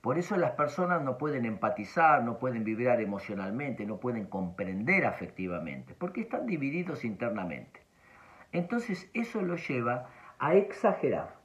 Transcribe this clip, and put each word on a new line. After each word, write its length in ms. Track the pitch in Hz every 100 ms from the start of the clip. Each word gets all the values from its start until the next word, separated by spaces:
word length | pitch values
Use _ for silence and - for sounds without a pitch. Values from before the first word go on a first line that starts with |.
Por 140 | 113 160
eso 180 | 175 196
las 140 | 151
personas 500 | - 147 - 180 175
no 160 | 135 127
pueden 300 | 147 135 117
empatizar, 760 | 101 110 104 101 170 208 -
no 140 | 120 101
pueden 260 | 127 117
vibrar 380 | 110 110 123 117
emocionalmente, 880 | 104 98 - 98 95 117 147 113 107
no 100 | 107
pueden 300 | 123 117 95
comprender 800 | 95 90 87 95 95 120 190 123
afectivamente, 880 | - - - 92 87 82 67 64
porque 260 | - 180 -
están 240 | 220 277
divididos 640 | 254 165 135 165 170 147 117
internamente. 760 | 98 120 107 90 69 - - _ _ - - - - -
Entonces 580 | 170 175 240 233 185 -
eso 260 | 233 226 220
los 260 | 185 170 -
lleva 440 | 127 120 123 - - - -
a 180 | 143 190
exagerar. 800 | 202 - 208 185 139 87 - -